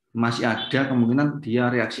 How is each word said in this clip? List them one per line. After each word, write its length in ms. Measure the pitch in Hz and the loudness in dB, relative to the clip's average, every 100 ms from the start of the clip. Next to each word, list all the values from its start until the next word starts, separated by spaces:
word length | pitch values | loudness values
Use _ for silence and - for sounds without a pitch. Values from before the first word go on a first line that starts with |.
| _ 113 | _ -2
Masih 320 | 117 117 120 | -2 0 -2
ada 400 | 110 - 123 135 | -2 -2 -2 0
kemungkinan 560 | 123 113 131 147 143 | 2 2 2 0 -2
dia 240 | 113 120 123 | -2 0 2
reaksi 320 | 123 110 - | 0 -2 -4